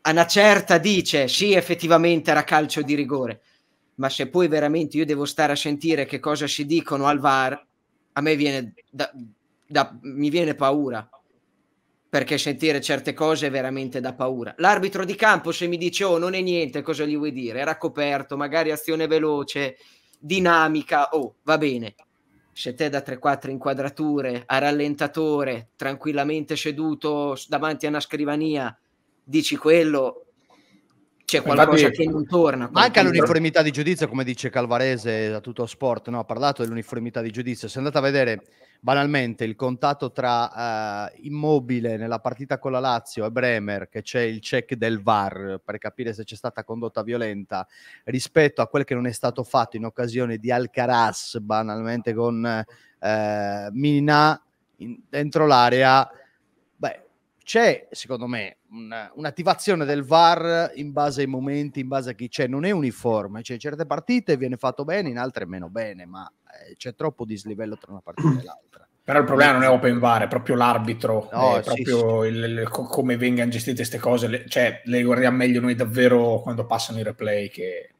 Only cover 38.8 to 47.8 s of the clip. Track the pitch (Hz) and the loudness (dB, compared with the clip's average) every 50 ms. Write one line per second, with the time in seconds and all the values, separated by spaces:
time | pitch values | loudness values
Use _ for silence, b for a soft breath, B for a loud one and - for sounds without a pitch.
38.8 | b 120 131 143 143 143 147 139 127 117 113 - 120 110 110 _ 135 127 127 117 | b 2 2 2 2 2 2 0 0 -2 -4 -4 -6 -6 -4 _ -4 -4 -4 0
39.8 | - 143 143 143 - 127 _ - 127 123 120 120 120 113 - 110 117 117 113 110 | 0 -2 -2 -2 -6 -8 _ -4 0 0 2 0 0 -2 -4 -8 -6 -4 -4 -4
40.8 | 110 107 101 101 104 98 - _ - 147 143 151 151 151 151 147 127 120 127 123 | -4 -6 -6 -6 -8 -10 -12 _ -12 -10 -8 -4 0 2 2 2 2 0 -4 -2
41.8 | 117 117 110 107 110 113 117 110 _ 127 123 - 139 131 143 127 - 135 131 127 | -2 -2 -4 -4 -4 -4 -6 -4 _ -6 -6 -6 -6 -6 -6 -6 -4 -4 -2 -2
42.8 | 127 131 123 117 - - - - 107 110 117 127 123 123 120 110 104 101 101 98 | 0 0 -2 -2 -4 -8 -8 -6 -6 -4 -2 0 0 2 0 0 -2 -4 -6 -6
43.8 | 95 - _ 110 107 - - 127 120 113 113 110 - - - 127 113 - 135 117 | -8 -8 _ -14 -12 -6 -2 -2 -2 -2 -4 -6 -8 -4 -4 -4 -2 -4 -6 -2
44.8 | 110 113 117 107 98 113 110 104 101 98 - 95 98 98 95 92 _ - 104 107 | -2 -2 -2 0 2 2 2 2 2 -2 -6 -8 -8 -8 -10 -10 _ -10 -12 -10
45.8 | - 107 _ - 127 117 107 101 110 - 113 104 _ 120 - - 107 - 113 117 | -10 -12 _ -8 -10 -8 -8 -10 -12 -16 -16 -8 _ -8 -8 -8 -10 -10 -10 -8
46.8 | 117 113 _ - 107 113 117 120 117 110 104 101 98 _ 104 92 95 B B B | -8 -8 _ -6 -6 -4 -4 -4 -4 -4 -6 -8 -10 _ -8 -8 -8 B B B